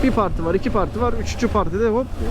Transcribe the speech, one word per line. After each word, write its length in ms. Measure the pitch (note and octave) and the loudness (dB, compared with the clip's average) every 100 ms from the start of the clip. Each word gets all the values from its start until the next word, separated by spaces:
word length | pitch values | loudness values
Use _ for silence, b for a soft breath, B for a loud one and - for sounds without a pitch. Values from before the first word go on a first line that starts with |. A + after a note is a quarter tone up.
Bir 80 | C4 | 2
parti 340 | A3+ G3 E3 E3 | 2 0 0 0
var, 100 | F#3 | 0
iki 140 | B3 | 0
parti 320 | A3 F3 G#3+ | 0 0 0
var. 120 | A#3+ A#3 | 0 0
Üçüncü 240 | - - A#3 | -2 -2 0
partide 420 | G#3+ F3+ F#3 A3+ | 0 0 0 0
hop 160 | A3 B3+ - - | 0 -2 -2 -2